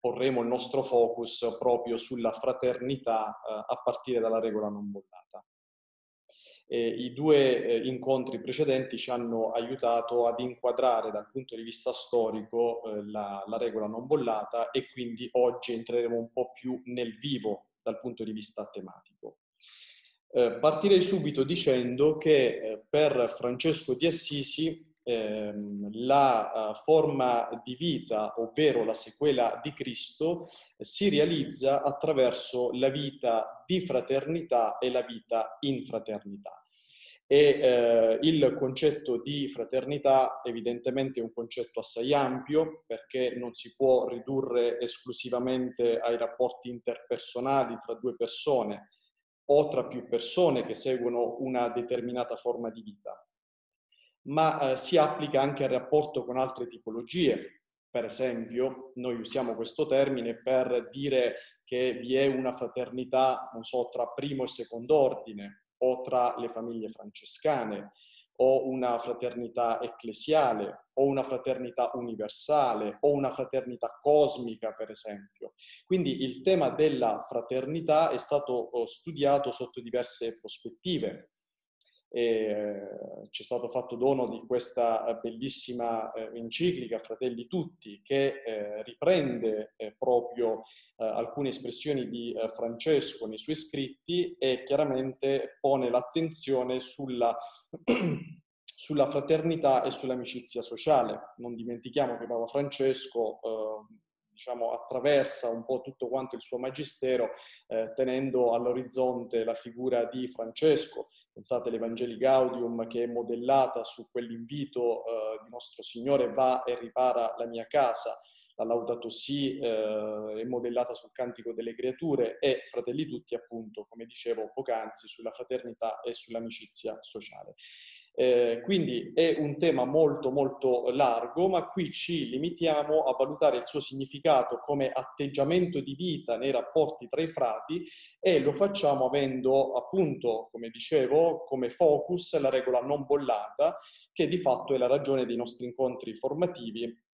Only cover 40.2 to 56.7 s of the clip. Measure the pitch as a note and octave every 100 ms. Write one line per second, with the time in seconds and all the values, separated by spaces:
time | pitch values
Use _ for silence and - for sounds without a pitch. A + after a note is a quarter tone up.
40.2 | B2 - B2+ A#2 A2+ A#2+ B2+ B2+ C3+ B2
41.2 | A2+ - A#2 - A#2 - G#2+ A2+ B2 C#3+
42.2 | C3+ B2+ B2+ D3+ D#3+ - _ A2+ - C3
43.2 | B2+ A#2 A#2+ A#2 - _ C3+ B2+ A#2 A#2+
44.2 | A#2 C3+ C3 A#2+ A#2+ A#2+ A#2+ - B2+ A#2
45.2 | B2+ B2 B2+ C3 B2+ B2 A#2+ A#2 A#2+ A#2
46.2 | A2+ - B2+ - B2 A#2+ - A2+ - A#2
47.2 | - B2 C3 C#3 A#2+ A2+ - A#2 B2+ -
48.2 | A2+ - - C3 G#2 G2+ - _ _ _
49.2 | _ _ - C#3+ D3 B2+ A#2+ B2+ - A#2
50.2 | - - F3 C3 - A2 C3+ B2+ A#2+ A#2+
51.2 | A#2 - C3 B2+ A#2+ A#2+ A#2+ B2 A#2+ B2
52.2 | A#2+ A2+ B2 A#2 A#2 A2+ G#2 G2+ - -
53.2 | _ _ _ _ _ _ _ _ _ _
54.2 | - C#3+ D#3+ - C#3 C3 - E3+ D#3 -
55.2 | D3 D3 C#3 C#3+ C3 C3 - D3+ D3 C3+
56.2 | A#2+ B2+ C3 - B2